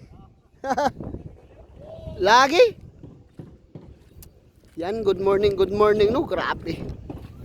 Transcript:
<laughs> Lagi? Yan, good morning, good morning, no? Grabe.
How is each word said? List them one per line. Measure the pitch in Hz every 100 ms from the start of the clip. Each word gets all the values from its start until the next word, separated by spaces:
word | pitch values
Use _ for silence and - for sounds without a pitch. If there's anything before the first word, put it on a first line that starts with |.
| - - - _ _ _
<laughs> | 269 - - - - - - - - - - - - - - - 359
Lagi? | 247 269 349 466 - - - - - _ - - - _ - - - _ - - _ _ _ _ 160
Yan, | 175 226
good | 196 185
morning, | 196 196 208 190
good | 190
morning, | 208 214 214 208
no? | 269 302
Grabe. | 170 127 156 165 160 - - - - - -